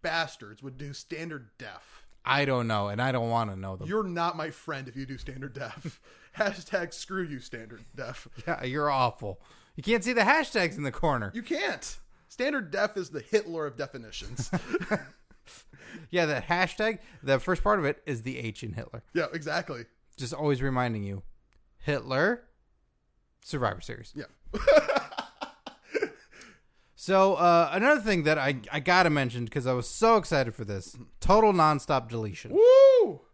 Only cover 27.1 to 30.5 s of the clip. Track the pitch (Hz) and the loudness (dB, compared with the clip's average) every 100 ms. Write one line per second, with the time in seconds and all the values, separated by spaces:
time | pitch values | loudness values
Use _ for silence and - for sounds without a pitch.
27.1 | 190 190 165 175 170 160 170 240 302 214 | 4 6 6 6 6 4 2 4 4 2
28.1 | 190 151 151 135 135 104 147 143 180 175 | 2 2 2 2 -2 -4 -6 2 6 6
29.1 | 147 127 120 117 147 127 127 117 - 226 | 4 0 -4 -6 -4 -2 -2 -2 2 4
30.1 | 226 170 151 123 | 4 4 0 0